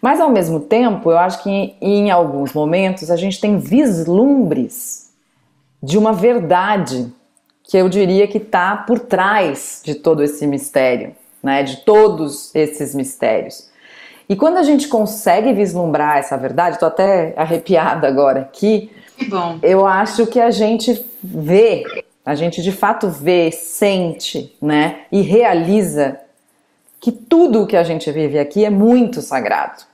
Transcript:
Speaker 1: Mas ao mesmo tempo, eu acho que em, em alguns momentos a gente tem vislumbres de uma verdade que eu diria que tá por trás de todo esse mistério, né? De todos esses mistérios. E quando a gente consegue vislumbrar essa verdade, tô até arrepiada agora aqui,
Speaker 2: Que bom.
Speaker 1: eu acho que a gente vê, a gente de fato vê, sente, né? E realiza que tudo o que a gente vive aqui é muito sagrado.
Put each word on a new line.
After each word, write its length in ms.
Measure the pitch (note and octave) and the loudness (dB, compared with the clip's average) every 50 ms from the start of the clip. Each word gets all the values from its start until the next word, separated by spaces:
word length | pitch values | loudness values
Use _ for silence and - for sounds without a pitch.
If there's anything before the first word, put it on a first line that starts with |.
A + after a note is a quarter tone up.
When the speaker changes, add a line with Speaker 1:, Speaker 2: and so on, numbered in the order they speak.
Speaker 1:
Mas 180 | - B3 D4 D#4 | 2 2 2 2
ao 80 | E4 D4+ | 2 2
mesmo 320 | B3 G3+ F3 D#3+ E3 D#3 | 2 2 2 0 -2 -4
tempo, 500 | D3 - - A3+ B3 A#3 G3+ - - E3 | -2 0 0 2 2 0 0 0 0 2
eu 80 | E3 E3+ | 2 2
acho 240 | F3 F#3 F#3+ - | 2 0 -2 -6
que 60 | - G3+ | -6 -4
em, 260 | G3 G3 G3 G3 - _ | -4 -4 -4 -6 -8 _
em 300 | - G3 G3+ G3+ G3+ G#3 | -2 0 0 2 2 2
alguns 420 | F#3 F3 E3+ D3+ C#3 C#3 C#3+ C3 | 2 2 2 0 -2 -6 -6 -4
momentos 580 | - D3+ D3+ D3+ E3 F#3 F#3+ F#3+ F#3 F#3 D#3 D#3+ | -4 -4 -2 0 0 0 0 -2 -4 -6 -4 -4
a 60 | F3 | -2
gente 240 | E3 F3+ G3 F#3+ - | -2 -2 -4 -4 -4
tem 180 | - G#3 G#3 F#3 | -2 0 0 0
vislumbres 1500 | - C3+ F3+ C4 D4+ B3+ F#3+ E3 E3 D#3+ F3 F#3+ A#3+ C#4 C#4+ C4+ A3+ E3 D3+ - A#2+ - - - - - - - - _ _ _ _ _ _ _ _ _ _ _ _ _ _ _ | 0 0 0 2 2 2 0 0 0 0 2 2 4 4 4 2 2 0 0 -2 -4 -6 -8 -14 -14 -14 -14 -16 -18 _ _ _ _ _ _ _ _ _ _ _ _ _ _ _
de 140 | - C3+ D#3+ | -6 0 0
uma 160 | G#3+ G#3+ A3 | 2 2 2
verdade 1000 | A3 F3+ F#3 - D#3+ E3 E3 D3+ F3+ F3+ F#3 G3+ G#3+ G3 E3 B2+ C3 B2+ B2 A#2+ - _ _ _ _ _ _ _ _ _ _ | 2 2 2 2 2 2 0 0 0 0 2 0 -2 -2 -2 -4 -4 -6 -6 -8 -12 _ _ _ _ _ _ _ _ _ _
que 120 | - - | 0 2
eu 120 | F#3+ F#3 F#3 | 2 2 4
diria 400 | F3 G3+ G3+ F3+ F#3 G3 G3+ G3 | 2 2 2 2 4 2 2 2
que 100 | - G#3+ | 0 -6
tá 380 | - - - F#3 F3+ F#3+ G#3 | -6 -2 -2 0 0 0 -2
por 240 | G#3 - - A#3+ A#3 | -4 -2 -2 -2 -2
trás 800 | - - - F3+ F#3 G3 G#3+ G#3+ F#3+ D#3 C3+ - - - - - | 0 -2 -2 0 0 2 2 2 0 0 -2 -6 -10 -14 -16 -14
de 120 | - D3+ D3 | -10 -10 -10
todo 280 | D3 - E3 D#3+ D3+ | -2 0 0 2 2
esse 240 | D3 D3 D3 - D3+ | 2 -2 -2 -4 -4
mistério, 680 | D3 C#3 C#3 C#3 - - C#3 C3 B2+ B2 A#2 G2+ - - _ _ _ _ _ | -4 -4 -4 -8 -4 -2 0 2 2 0 -2 -4 -10 -16 _ _ _ _ _
né? 200 | - C3+ C3+ C#3 | -4 -2 -2 -2
De 160 | C#3+ C3 C3 - | -2 -4 -8 -4
todos 760 | - - G#3+ G#3+ G#3+ G#3 F3 D#3 D#3 C#3+ C#3 - - - _ | 2 4 6 6 6 6 4 0 -6 -6 -6 -10 -16 -6 _
esses 400 | D#3 D#3 D3 - - D3 C3 C#3 | -2 -2 -2 -2 -8 -8 -6 -6
mistérios. 760 | C#3 C3 C3 - - A#2+ A#2 A2 F#2+ - - - - - _ _ _ _ - - - - - - - _ _ | -6 -6 -6 -6 -4 -2 -2 -2 -2 -4 -6 -14 -20 -20 _ _ _ _ -20 -20 -20 -20 -20 -20 -20 _ _
E 80 | G3 | -2
quando 220 | G3 - D#4+ F4 F#4 | 0 2 2 2 2
a 40 | |
gente 260 | E4 C#4 D4+ C4+ - - | 2 2 2 0 0 -2
consegue 640 | - A3 G#3+ F#3 - - - - F3 G3+ G#3+ - | -2 -2 -2 -2 -6 -4 0 0 0 2 2 0
vislumbrar 640 | - G3 G#3 F#3 E3 F3+ F3 E3 D3 D3 D3 D3 D3+ C#3+ | 0 0 -2 -2 -2 -4 -2 -2 0 0 0 2 0 0
essa 180 | C#3 - C#3 | -2 -2 -6
verdade, 420 | C3 B2 C3 B2+ D#3+ F3 F3 E3 - | -6 -6 -4 -2 0 0 0 0 0
tô 80 | - | -2
até 460 | D#3+ - - F#3+ G3 G3 F#3 D#3+ D#3+ E3 | -2 0 0 2 2 2 0 0 -2 -4
arrepiada 720 | - D#3 D#3+ E3+ E3 - - F#3+ D#3+ D#3+ E3 - E3 D3+ | -4 -2 -2 -2 -4 -2 0 0 2 2 0 -2 0 0
agora 340 | C#3 C3+ C3+ C#3+ C3+ C3 C3+ | 0 2 2 2 2 2 0
aqui, 500 | C3 - - - - G#3 A3 G3+ G#3+ - - - - - _ | -4 -8 -8 -2 0 0 0 0 -2 -6 -20 -20 -20 -20 _
Speaker 2:
Que 80 | - B3+ | -10 -8
bom. 340 | - G3 F#3 F3 E3+ E3+ D#3+ | -6 -4 -4 -4 -6 -6 0
Speaker 1:
eu 240 | - E3 F#3 F#3+ G3 | 2 4 4 4 4
acho 400 | G3 F#3+ F#3+ G#3 G#3+ - - A#3 | 4 2 2 0 -2 0 -2 -2
que 120 | G#3+ - B3+ | 0 2 2
a 120 | A#3 A#3 | 2 2
gente 540 | G#3+ F#3+ A3 G#3+ A3+ A3+ - B3+ A#3 - - - - - | 2 2 0 0 0 0 0 -2 -2 -2 -4 -16 -18 -16
vê, 600 | - F#3 - - D#3 D3+ F3 G3 A3+ A3+ F#3+ - - - - - - _ _ _ _ | -16 -12 -10 -8 -2 2 4 4 4 4 2 -2 -6 -10 -12 -14 -14 _ _ _ _
a 100 | - D3 | -6 -4
gente 280 | D3 E3 F3 E3+ - | -2 -2 -4 -4 -4
de 80 | E3 G3 | -4 -4
fato 380 | F#3+ - - G3+ A3+ A#3 - F#3+ | -2 0 0 0 0 0 -2 -4
vê, 420 | D#3+ C#3 C#3 E3 F3+ F3 E3+ E3 | -6 -4 0 0 2 2 2 0
sente, 1040 | E3 - - - - - G#3+ G3+ G3 F3+ F3+ E3+ D#3 - - - - D#3+ - - _ _ | -2 -6 -14 -12 -4 0 0 0 2 0 -2 -4 -6 -8 -10 -10 -8 -10 -12 -12 _ _
né? 400 | - D3+ D3+ D3+ D3+ E3 D#3+ - - _ | -4 0 0 0 0 0 -4 -10 -12 _
E 120 | - G3+ | 0 0
realiza 960 | F#3+ D3 F#3 A3 A#3+ A3 F#3 E3 E3 E3+ G3+ A3 G3 E3+ D3 D3 C#3+ C3+ C3+ - - _ _ _ _ _ _ _ _ _ _ _ _ _ _ _ | 0 4 4 4 4 4 2 2 2 2 2 2 2 0 -2 -2 -2 -2 -4 -8 -18 _ _ _ _ _ _ _ _ _ _ _ _ _ _ _
que 100 | - A#3+ | -4 -4
tudo 520 | A#3+ - - - E4+ E4 F4+ D4+ A3 A3+ | -4 -4 0 2 4 4 6 4 4 2
o 40 | G3+ | 0
que 100 | - - | 2 2
a 60 | F3 | 2
gente 300 | E3+ E3 E3+ D#3 - D#3 | 2 2 -2 -4 -4 -6
vive 260 | C#3+ D#3 D#3 C#3+ C#3 D3+ | -4 -2 -2 0 0 -2
aqui 260 | C#3+ D3 - G3+ G#3+ | -2 0 0 0 2
é 60 | G#3+ | 2
muito 520 | G#3 G3 G#3 A3+ A#3+ B3 A#3+ G#3+ - D3+ | 2 2 4 4 4 4 2 0 -2 -8
sagrado. 600 | C#3+ - C#3 C3 A2+ G2 - D#2 C#2+ - - - - _ | -8 -6 -6 -4 -2 -2 -2 -2 -4 -6 -10 -16 -20 _